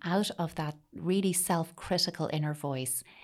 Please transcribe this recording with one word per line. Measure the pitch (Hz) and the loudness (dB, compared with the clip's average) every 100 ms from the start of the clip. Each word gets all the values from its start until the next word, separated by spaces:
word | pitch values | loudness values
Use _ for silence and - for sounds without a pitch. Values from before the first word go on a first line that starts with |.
out | 170 185 202 | 0 2 2
of | - 165 - | -2 -4 -2
that | 151 151 _ | -6 -6 _
really | - 170 190 190 | -6 0 4 4
self-critical | 175 - 170 165 - - 180 - - 156 | 2 2 2 0 -6 -2 0 0 0 -2
inner | 151 151 | 0 -2
voice | 147 143 131 127 - - - | -2 -2 -2 -2 -6 -8 -20